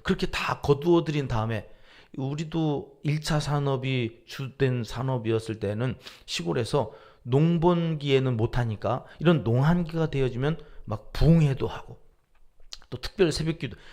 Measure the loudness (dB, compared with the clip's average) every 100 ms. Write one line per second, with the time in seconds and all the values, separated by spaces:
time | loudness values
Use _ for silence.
0 | -2 -2 -2 -2 -4 0 2 2 4 4
1 | 4 -2 -2 -2 -2 -4 -8 -16 -20 -20
2 | -16 -8 -6 -6 -4 -2 0 -2 -6 -8
3 | -4 -2 0 -2 0 0 0 -2 0 -2
4 | -2 -6 -16 -12 -8 0 0 0 -4 -4
5 | -2 -2 0 0 -2 -4 -4 -2 -4 -6
6 | -12 -18 -10 -6 -2 -2 0 0 -2 -6
7 | -20 -14 0 4 4 4 4 4 0 -2
8 | 2 4 4 0 0 0 -2 -2 -2 -4
9 | -6 0 2 4 4 2 4 2 0 -2
10 | -2 0 -2 0 -2 -4 -8 -14 -8 -8
11 | -6 2 6 6 4 0 -4 -8 -14 -20
12 | -20 _ _ _ -20 -20 -18 -18 -14 -10
13 | -4 2 2 2 -4 -4 -8 -10 -18